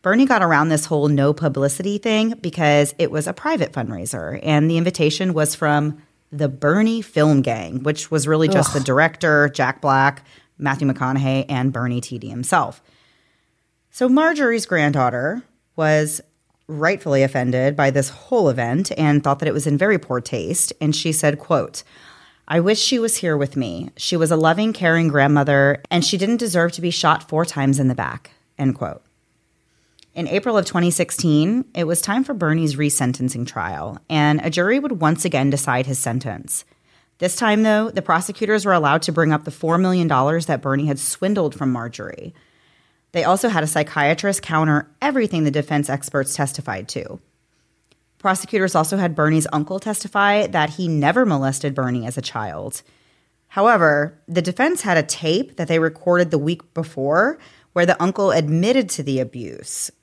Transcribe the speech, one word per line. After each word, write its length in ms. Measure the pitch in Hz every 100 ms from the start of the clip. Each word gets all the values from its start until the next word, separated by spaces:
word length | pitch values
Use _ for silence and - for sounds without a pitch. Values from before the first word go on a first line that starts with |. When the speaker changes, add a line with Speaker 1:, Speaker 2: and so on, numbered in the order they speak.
Speaker 1:
Bernie 260 | 185 220 269
got 160 | 233
around 260 | 175 147 156
this 160 | 151
whole 220 | - 151 147
no 260 | 143 143
publicity 640 | 147 160 135 139 - 185 202
thing 380 | 233 214 220 226
because 540 | 175 175 151 147 143 -
it 100 | 165
was 160 | 151
a 80 | 165
private 380 | 180 302 311 151
fundraiser, 640 | - 110 98 92 104 80 -
and 260 | 156 151 156
the 80 | 165
invitation 560 | 170 180 156 156 185
was 220 | 160 151
from 420 | - 151 147 151 151 _ _ _
the 160 | 147 147
Bernie 540 | 131 143 185 220 226
Film 400 | 202 151 151 139
Gang, 400 | 131 110 82 123
which 300 | 143 151 -
was 160 | 156 139
really 200 | 156 160
just 220 | 190 147
Speaker 2:
Ugh. 80 | 143
Speaker 1:
the 40 |
director, 640 | 135 131 160 - 165 147 147
Jack 320 | 143 131 -
Black, 420 | 143 135 139 139 _ - _ -
Matthew 280 | 147 135 139
McConaughey, 580 | 135 131 135 135 135 135
and 240 | 135 131
Bernie 280 | 123 123 123
Tiede 280 | - 120 110
himself. 540 | 117 127 175 117 - _ _ _ _ _ _ _ _ _ _ _
So 180 | - 254
Marjorie's 600 | 269 320 302 254 233 -
granddaughter 760 | 175 147 143 123 120 143 233 - _ _
was 460 | - 156 151 151 - - _ _ _ -
rightfully 560 | 151 160 196 160 139
offended 520 | 135 139 127 127 135
by 140 | 147 139
this 200 | 139 135
whole 400 | - - 240 165
event 420 | 127 117 139 190 -
and 240 | 151 147
thought 160 | 143 139
that 80 | 156
it 80 |
was 100 | 135
in 100 | 147
very 220 | 143 196 185
poor 240 | - 123
taste, 500 | 120 120 80 180 - -
and 160 | 151
she 160 | 151 165
said, 280 | 151 151 147
quote, 420 | - 156 - - - - - - - _ -
"I 120 | 160
wish 200 | 180 214
she 200 | - 254
was 180 | 226 -
here 200 | 175 147
with 180 | 139 139
me. 320 | 117 82 78 -
She 180 | - 170
was 120 | 160
a 60 | 160
loving, 340 | 160 165 220
caring 360 | 214 175 165 165
grandmother, 720 | 143 139 147 143 139 139 139 -
and 160 | 175
she 100 | 170
didn't 220 | 185 196 233
deserve 360 | 233 175 170
to 80 | 170
be 100 | 170
shot 360 | 165 160 156 -
four 160 | 156
times 360 | 170 143 139 135
in 80 | 131
the 80 |
back," 340 | 123 73 - - _ _ -
end 160 | 135
quote. 260 | 131 82 - _ _ _ _ _ _ _ _ _ _ _
In 140 | - 143
April 280 | 196 247 214
of 80 |
twenty 260 | 180 180 175
sixteen, 720 | 165 170 - 170 151 170 240 -
it 100 | -
was 160 | 160 170
time 220 | - 226
for 100 | 269
Bernie's 440 | 233 165 160 156 139
resentencing 680 | 147 - 123 127 127 123
trial, 520 | 117 117 85 80 90 - -
and 300 | 156 147 151
a 80 | 165
jury 300 | 156 185 262
would 220 | 285 202
once 240 | 156 170
again 240 | 185 139 139
decide 360 | 139 - 127 131
his 120 | 127
sentence. 640 | 127 123 123 90 - - - _ _ _ _ _
This 180 | 180
time, 280 | 180 226 208
though, 260 | 220 214 220
the 120 | 190
prosecutors 640 | - 165 180 196 208 214
were 60 | 196
allowed 300 | 180 147 160
to 80 | -
bring 220 | 160 160
up 100 | 151
the 80 | 151
four 260 | - 160 170
million 300 | 185 185 165
dollars 380 | 135 139 165
that 160 | 160 139
Bernie 240 | 139 139
had 140 | 151 135
swindled 540 | - - 190 202 151
from 160 | - 135
Marjorie. 600 | 123 117 - - - - - _ _ _ _ _ _ _
They 140 | 175
also 240 | 143 190 233
had 120 | 180
a 40 | 151
psychiatrist 720 | 156 147 156 147 156 202 190
counter 460 | - 160 156 147 - _
everything 420 | 285 269 220 170
the 80 | 151
defense 380 | 147 143 147 143
experts 440 | 135 - 143 135
testified 540 | - 139 - 139 95 98
to. 300 | - - 92 _ _ _ _ _ _ _ _ _ _
Prosecutors 580 | 196 185 - 208 190
also 220 | 170 156 190
had 180 | 175
Bernie's 320 | 156 151 160 151
uncle 260 | 151 151 190
testify 680 | 220 208 202 208 202 208 190
that 240 | 185 151
he 160 | 156 175
never 380 | 151 143 214
molested 500 | 233 147 135 135 147
Bernie 300 | 135 127 123
as 120 | 117 127
a 40 |
child. 600 | - 117 104 78 101 - _ _ _ _ _ _ _
However, 680 | - 214 214 160 147 151 - -
the 140 | 170
defense 400 | 175 175 285 359
had 160 | 208 170
a 60 |
tape 540 | 151 - 160 214 269 -
that 100 | 160
they 120 | 165
recorded 520 | 160 160 180 175 175
the 80 | 160
week 340 | 147 170 _
before 640 | - 160 - 135 165 240 330 - _ _
where 120 | 175
the 160 | 175 -
uncle 300 | 180 190 196
admitted 580 | 165 151 160 202 262 196
to 120 | -
the 160 | 139 131
abuse. 720 | 123 123 98 57 - - - _